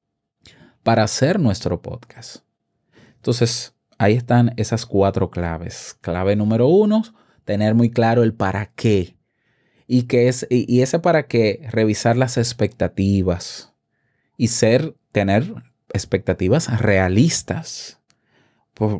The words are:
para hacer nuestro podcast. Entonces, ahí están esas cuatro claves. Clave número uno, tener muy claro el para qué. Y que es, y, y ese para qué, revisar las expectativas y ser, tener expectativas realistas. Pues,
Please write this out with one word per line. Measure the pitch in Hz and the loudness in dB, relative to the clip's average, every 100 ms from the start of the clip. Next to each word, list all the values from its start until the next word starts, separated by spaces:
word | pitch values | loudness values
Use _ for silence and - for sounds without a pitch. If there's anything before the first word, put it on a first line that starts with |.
| _ _ _ _ _ _ _ _ - | _ _ _ _ _ _ _ _ 0
para | 113 | 2
hacer | 104 - 135 202 | 0 0 0 0
nuestro | 131 92 - 85 | 0 -2 -4 -6
podcast. | - 80 - - - - _ _ _ _ _ _ _ _ | -8 -16 -16 -20 -20 -20 _ _ _ _ _ _ _ _
Entonces, | - 120 120 - - _ _ - | -4 0 0 -2 -10 _ _ 0
ahí | 101 117 | 2 2
están | 120 120 117 - | 2 2 2 0
esas | 107 113 - | -4 -4 -2
cuatro | 101 98 95 92 | 0 2 0 -4
claves. | - 85 82 87 - - - | -4 -6 -6 -10 -14 -18 -14
Clave | - 87 95 104 | -6 -2 0 0
número | 107 113 127 | 0 2 4
uno, | 185 208 214 220 _ _ _ - | 4 4 0 -2 _ _ _ -6
tener | 101 107 113 | -2 2 2
muy | 120 | 2
claro | 120 113 117 | 2 2 4
el | 113 | 2
para | 113 98 95 101 | 0 -4 -4 -8
qué. | - 117 101 87 _ _ _ _ _ _ _ - | -4 0 0 0 _ _ _ _ _ _ _ -2
Y | 127 123 | -2 0
que | 120 123 | 2 2
es, | 127 - | 0 -2
y, | 123 - | -2 2
y | 123 | 2
ese | 127 165 | 2 0
para | 175 160 - | 0 0 0
qué, | 120 107 - 120 | 0 0 0 -4
revisar | 113 110 104 117 117 | 0 0 0 0 0
las | 127 123 | 0 0
expectativas | 117 - 107 - 90 - 98 98 92 87 - - - _ _ _ _ _ _ - | -2 -2 -4 -2 -4 0 0 2 0 -2 -6 -16 -20 _ _ _ _ _ _ -4
y | 117 | -2
ser, | - 113 120 156 - _ | 0 2 2 0 -12 _
tener | 104 98 101 170 226 - _ - | -4 0 0 -2 -8 -18 _ -8
expectativas | - - 98 - 90 92 139 - 110 | -6 -4 -4 -2 -2 0 0 0 -2
realistas. | - 95 92 95 165 - - - 165 - - - _ _ _ _ _ _ _ - | 2 2 2 4 2 0 -6 -8 -10 -16 -18 -20 _ _ _ _ _ _ _ -6
Pues, | 107 104 | -4 -4